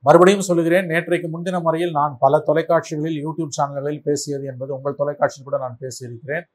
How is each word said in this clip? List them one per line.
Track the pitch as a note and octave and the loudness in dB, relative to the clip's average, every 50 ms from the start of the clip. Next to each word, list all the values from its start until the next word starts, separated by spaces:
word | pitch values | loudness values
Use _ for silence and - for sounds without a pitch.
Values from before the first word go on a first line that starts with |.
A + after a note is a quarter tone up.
மறுபடியும் | - C3+ D#3 E3+ F3+ F#3 G3+ G3 | 6 8 8 10 10 8 6 4
சொல்லுகிறேன், | F#3 F#3 F3 E3+ E3 E3 E3 F#3 F#3+ | 2 0 0 2 2 4 2 2 2
நேற்றைக்கு | E3+ D#3+ E3+ E3 - F3 E3 D#3+ E3 | 2 -2 -2 0 0 -2 -2 -2 -6
முன்தினம் | D#3 E3 E3+ F#3 F3+ F3+ | -8 -6 -6 -4 -4 -2
வரையில் | E3 E3 D#3+ D#3+ F3 F3 | 0 0 0 0 -2 -2
நான் | E3 D3 D3 D3+ C#3 A#2 | 0 0 -2 -2 -2 2
பல | - C3+ C#3+ D3+ D3+ | 2 4 4 4 2
தொலைக்காட்சிகளில், | - D3+ D#3+ D#3+ - E3+ D#3+ D#3 - D#3+ D3+ D3+ D#3+ D#3+ D3+ C#3 | 2 0 0 2 2 0 0 0 -2 -6 -6 -4 -4 -4 -4 -6
YouTube | D#3 D#3 D#3 D#3+ D3+ - D3+ | -6 -6 -6 -8 -6 -4 -4
சேனல்களில் | D3 C#3+ C#3+ C#3+ C3+ D3 D3 D3+ | -4 -4 -4 -6 -6 -6 -6 -4
பேசியது | - C#3+ D3 C#3 - D3 C#3+ C#3 C#3 | -2 -2 -2 -2 -2 -6 -8 -8 -8
என்பது | C#3 C3 B2 C3+ C3+ C#3+ | -10 -10 -10 -10 -8 -8
உங்கள் | C3 C3+ C#3+ C3+ | -6 -6 -6 -4
தொலைக்காட்சியில் | - D3 D3 D3 - D3 C#3 - C#3+ C3 C3+ | -2 -4 -4 -2 0 -2 -2 -2 -6 -8 -6
கூட | C#3 C#3 | -4 -4
நான் | C3 B2+ B2 A#2 | -4 -6 -10 -10
பேசியிருக்கிறேன் | C3+ C3 A#2+ - B2+ A#2+ A#2+ A#2 C3 C3 C#3+ E3+ E3+ _ | -12 -12 -12 -12 -14 -14 -14 -14 -10 -8 -8 -8 -8 _